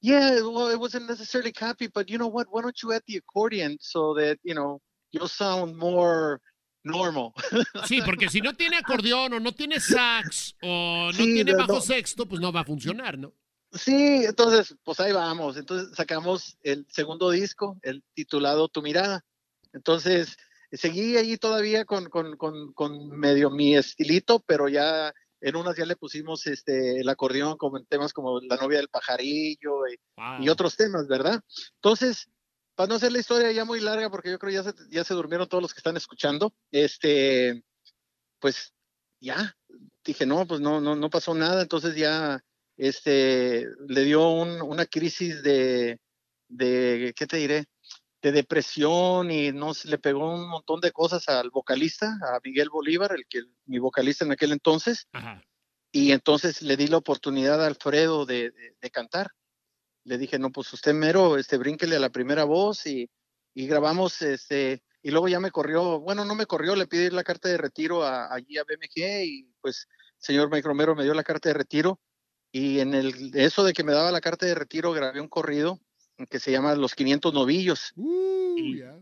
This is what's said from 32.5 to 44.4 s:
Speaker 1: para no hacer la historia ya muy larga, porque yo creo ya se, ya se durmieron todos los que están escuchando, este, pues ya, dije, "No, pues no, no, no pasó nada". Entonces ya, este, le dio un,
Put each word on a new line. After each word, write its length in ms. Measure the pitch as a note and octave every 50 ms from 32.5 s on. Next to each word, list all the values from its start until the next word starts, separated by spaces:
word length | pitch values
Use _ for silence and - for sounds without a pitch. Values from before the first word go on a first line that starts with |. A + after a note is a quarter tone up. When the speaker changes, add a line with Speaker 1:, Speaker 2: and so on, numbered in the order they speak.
| _ _ _ _ _
Speaker 1:
para 140 | - F#3 G3
no 60 | A3
hacer 180 | A3+ A#3+ B3
la 60 | A#3+ B3
historia 340 | A#3 - A#3+ A#3+ A#3 A3+
ya 140 | A3+ A3 A3+
muy 140 | A3+ A#3 A3+
larga, 300 | G#3+ G#3+ G#3+ A3 A3 G#3+
porque 200 | F#3+ F#3+ - F3+
yo 80 | F3+ F3+
creo 140 | - G3
ya 100 | G3 G3
se, 100 | F#3 G3+ G3 _ - -
ya 140 | - E3 E3+
se 100 | - F#3+
durmieron 320 | F3 E3 D3 E3 F3 F3+
todos 160 | - - F3+
los 120 | F3+ D#3+ -
que 60 | -
están 160 | - E3 E3+
escuchando, 580 | E3 - - - - - D3 C#3+ D3 - A3 _ _ _ _
este, 920 | - C#3+ D3 C#3 - - - D#3 D3 C#3+ C3+ C3+ C3 B2+ B2+ B2 A#2+ A#2+ _ _ _ _ _ _ _ _ _ _ _ _ _ _ _ _
pues 320 | - C#3 C3 - - - _ _ _ _ _ _ _ _ _ _
ya, 360 | - - - - G#3+ G#3 - _ _ _ - - - - _ _ _
dije, 220 | - D3 - C#3
"No, 200 | C3 C#3 E3+ F#3
pues 140 | E3+ E3+ D3
no, 200 | C#3+ D3 D3+ D3+
no, 160 | D3 D3 D3+
no 140 | D3 D3 D#3
pasó 240 | - E3+ - - E3
nada". 280 | D#3+ D#3+ E3 F#3 F#3+
Entonces 340 | F3+ D#3 - D#3+ C#3+ E3+ D#3+
ya, 460 | D#3 D#3 D3+ D#3 D#3+ D#3+ D3 C#3 C3 _ _ _ _ _ _ _
este, 880 | - C3+ C3+ C3+ - - D3+ C#3 C#3 C3+ C3 C3 B2+ B2 B2+ A#2+ A#2 A#2+ A#2+ A2+ - C#3 C#3
le 160 | C3 C3+ C3+
dio 240 | C#3+ D3 D#3 D#3+ E3
un, 320 | E3 E3